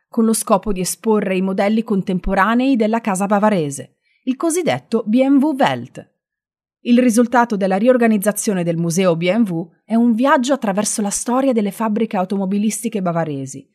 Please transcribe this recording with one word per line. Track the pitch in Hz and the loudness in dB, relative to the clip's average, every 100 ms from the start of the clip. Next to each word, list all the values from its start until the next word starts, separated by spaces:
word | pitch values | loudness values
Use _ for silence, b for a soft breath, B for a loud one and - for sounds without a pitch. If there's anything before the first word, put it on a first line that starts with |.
| _ | _
con | - | 0
lo | 226 | 0
scopo | 226 - 202 214 | 0 0 0 0
di | 185 | -4
esporre | 175 - 226 214 202 190 | -4 -4 0 0 0 -2
i | |
modelli | 190 196 202 220 | -2 0 0 0
contemporanei | 226 196 180 185 190 190 196 233 262 | 0 -2 0 -2 0 0 2 2 2
della | 247 214 226 | 2 2 0
casa | 226 185 202 | -2 -2 0
bavarese, | 208 214 196 147 139 127 _ _ _ | 2 2 2 -2 -6 -14 _ _ _
il | - | -6
cosiddetto | 254 330 330 320 127 - 220 208 | -2 -2 0 -2 -2 -2 -4 0
B | 240 | 2
M | 262 277 | 4 4
W | 302 269 | 2 2
Welt. | 190 123 123 - - _ _ _ _ _ _ _ | 0 -2 -8 -18 -20 _ _ _ _ _ _ _
Il | 226 240 | 0 4
risultato | 254 220 233 - 233 202 | 4 4 2 2 2 0
della | 190 190 | 0 2
riorganizzazione | 240 254 233 214 208 202 - 190 | 2 4 4 2 0 -2 -2 -2
del | 170 165 | -2 -2
Museo | 170 165 185 | -2 0 2
B | 165 175 | 2 0
M | 214 208 | 0 0
W | 165 165 _ | -2 -8 _
è | - | -4
un | 226 240 | 0 2
viaggio | 220 269 311 247 | 2 2 2 2
attraverso | 262 208 190 214 - | -2 -2 -2 -4 -4
la | 202 | -4
storia | - - 247 269 | -4 -4 0 0
delle | 226 202 | 0 -2
fabbriche | - 226 208 220 196 | -4 -4 -2 -2 -2
automobilistiche | 185 196 190 202 214 - 233 214 | -2 -2 -2 -2 -2 -4 -6 -4
bavaresi, | 180 170 160 139 135 135 - | -4 -2 -4 -6 -10 -14 -20